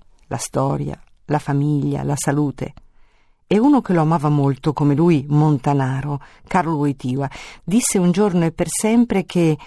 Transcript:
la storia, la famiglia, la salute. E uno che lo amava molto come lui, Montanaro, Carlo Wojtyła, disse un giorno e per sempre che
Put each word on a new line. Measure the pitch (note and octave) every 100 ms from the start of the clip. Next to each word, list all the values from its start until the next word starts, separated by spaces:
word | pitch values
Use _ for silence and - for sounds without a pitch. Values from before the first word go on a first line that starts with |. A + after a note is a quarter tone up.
| - _ -
la | C3
storia, | - - C3+ D3 D3 C#3+ - _ -
la | D3
famiglia, | - C#3+ D3 D3 C#3+ C#3+
la | C#3 C#3+
salute. | - C#3+ D3 - - - - - - _ _ _ -
E | G3+
uno | C4+ C#4
che | -
lo | F3
amava | D#3 E3 D3
molto | D3 C#3 C3 D#3
come | C#3 D3 C#3+
lui, | E3+ D3+ C#3+
Montanaro, | D3 D#3 C#3+ D3 C#3+ C3 C3+ C#3 C#3+ - - -
Carlo | F#3+ E3 D3+
Wojtyła, | C#3+ C#3 B2 C3 C#3 - - -
disse | - A3 - G3
un | F3
giorno | F3 G#3 F3 E3
e |
per | - D#3+
sempre | - A3 A#3 A#3 G3 E3+
che | F3+ E3 D3+